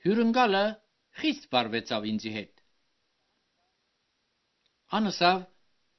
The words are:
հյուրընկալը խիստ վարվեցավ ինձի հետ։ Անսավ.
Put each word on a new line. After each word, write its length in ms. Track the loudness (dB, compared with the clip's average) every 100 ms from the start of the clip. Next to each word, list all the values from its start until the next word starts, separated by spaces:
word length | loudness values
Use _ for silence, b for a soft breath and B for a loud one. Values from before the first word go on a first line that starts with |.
| 0
հյուրընկալը 580 | 2 2 4 4 2 0 -4 _ _ _ -4
խիստ 340 | -4 -4 -2
վարվեցավ 580 | -2 0 -4 -4 -4 -4
ինձի 240 | -4 -6
հետ։ 320 | -10 -12 _ _ _ _ _ _ _ _ _ _ _ _ _ _ _ _ _ _ _ _ _ _ _ _
Անսավ. 500 | -2 -2 2 2 2 -4 _ _ _ _